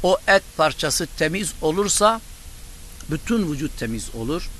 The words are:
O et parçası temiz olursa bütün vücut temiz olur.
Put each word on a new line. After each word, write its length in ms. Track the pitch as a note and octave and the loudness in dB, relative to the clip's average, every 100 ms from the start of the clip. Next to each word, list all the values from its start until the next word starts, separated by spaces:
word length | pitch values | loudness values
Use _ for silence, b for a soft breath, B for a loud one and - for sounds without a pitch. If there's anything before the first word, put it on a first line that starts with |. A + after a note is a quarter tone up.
O 140 | F#3 F#3+ - | 4 4 6
et 140 | G3 - - | 4 4 0
parçası 500 | D#3 - D#3 - E3+ - | 2 2 -2 -2 -4 -2
temiz 340 | D#3 F#3 F#3 - | 0 0 -4 -2
olursa 580 | D#3+ F3 G3+ - G#3 A3+ - - - - - - - - - | 0 2 2 4 4 4 -8 -16 -16 -16 -16 -16 -16 -14 -6
bütün 420 | D3+ - A#3 F3 | -4 0 0 2
vücut 260 | C#3+ D3+ - | -2 -4 -4
temiz 360 | A2+ A2+ - | -4 -4 -6
olur. 360 | A#2 A2+ E3 - | -6 -4 -4 -4